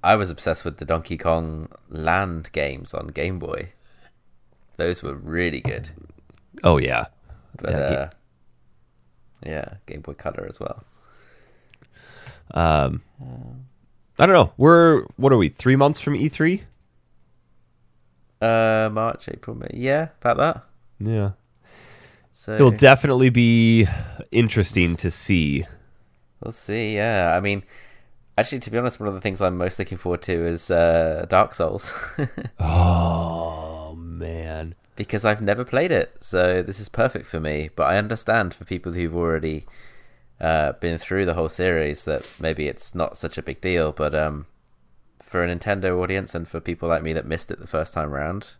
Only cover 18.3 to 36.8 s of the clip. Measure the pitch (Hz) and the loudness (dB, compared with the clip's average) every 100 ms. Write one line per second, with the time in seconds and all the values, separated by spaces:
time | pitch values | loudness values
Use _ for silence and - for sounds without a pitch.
18.3 | _ 113 113 113 110 110 107 113 - - | _ 2 4 4 2 0 0 -2 -4 -10
19.3 | - - 113 - - 127 147 160 _ 120 | -14 -12 -12 -10 -6 -2 0 -2 _ 0
20.3 | - 147 - - _ _ _ 107 110 101 | 2 2 0 -10 _ _ _ -4 -2 -2
21.3 | 95 _ _ _ - - - - _ _ | -6 _ _ _ -20 -20 -20 -20 _ _
22.3 | - - 107 135 107 143 135 147 127 131 | -20 -8 6 6 10 8 8 6 4 4
23.3 | 120 117 117 113 113 95 - - - - | 6 6 6 6 6 4 2 -10 -12 -2
24.3 | 113 117 113 92 - 87 85 92 - - | 2 2 2 2 4 2 2 -4 -4 0
25.3 | 95 76 69 - - - - _ _ _ | 2 2 -2 -4 -12 -20 -20 _ _ _
26.3 | _ - 113 - 107 107 104 110 107 85 | _ -14 -14 -8 -6 -4 -2 0 2 2
27.3 | 87 101 101 - - - - - - _ | 2 0 -2 -6 -20 -20 -20 -20 -20 _
28.3 | - 113 135 - 113 120 - 107 95 104 | -2 0 -2 -4 -2 -2 -4 -6 -4 -6
29.3 | 95 95 90 87 - 92 92 90 87 - | 0 -2 0 -4 -4 -8 -6 -4 -4 -2
30.3 | 87 85 85 - 87 85 82 80 80 85 | -2 -2 -4 0 2 4 4 2 -2 2
31.3 | 92 - - 82 98 - - - - 135 | 2 2 0 -4 -4 -8 -10 -12 -6 -6
32.3 | - - - 82 85 87 87 85 85 85 | -6 -12 -6 0 4 4 4 2 0 -4
33.3 | 82 82 80 80 80 80 82 85 82 82 | -6 -6 -8 -12 -12 -14 -14 -14 -10 -8
34.3 | 82 80 80 82 82 _ - 104 107 107 | -8 -8 -10 -10 -14 _ -12 -6 -2 0
35.3 | 107 104 107 123 131 180 127 - - - | 0 0 -2 0 -2 2 0 -2 -8 -4
36.3 | 92 90 92 87 104 | 2 2 2 -2 -8